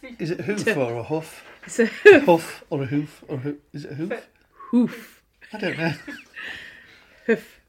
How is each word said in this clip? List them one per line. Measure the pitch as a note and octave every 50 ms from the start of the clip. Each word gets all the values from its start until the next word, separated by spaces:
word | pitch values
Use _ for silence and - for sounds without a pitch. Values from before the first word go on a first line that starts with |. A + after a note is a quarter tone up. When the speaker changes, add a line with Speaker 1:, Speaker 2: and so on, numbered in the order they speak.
Speaker 1:
Hoof. | - C4 A#3+ -
Speaker 2:
is | - D#3
it | F3 -
hoof | E3+ B2+ G#3 G#3 E3
Speaker 1:
Hoof. | A#3 G#3+ D#3
Speaker 2:
or | C3 A#2 A#2 A#2+
a | A2+
hoof? | - D3+ D#3 D#3+ - - - - - - - -
Speaker 1:
It's | - - -
a | A#3
hoof. | A3 - - - G#4 G4 D4+ C#4+
Speaker 2:
Hoof | - F3 E3 - - - - - _
or | F3 C#3+
a | C#3 B2
hoof | C#3+ D3 D3+ D3+ - - - -
or | E3 C3
hoo-, | B2 C#3+ D3 - _ _ _
is | D3 C#3+
it | -
a | D3+
hoof? | C#3 D#3+ -
Speaker 3:
Foot. | B3 A3+ - - _ _ _ _ _ _ - -
Speaker 1:
Hoof. | - A#3+ A#3+ G3+ - - - - - _ _ _ _ _ - - -
Speaker 2:
I | G#3+
don't | G#3 F3+ C3+ C#3
know. | E3 E3 D3 - - -
Speaker 1:
<laughs> | - - - - - - - - - - - - - - - - - - - _ - - - -
Hoof. | A3+ A3 - - - - _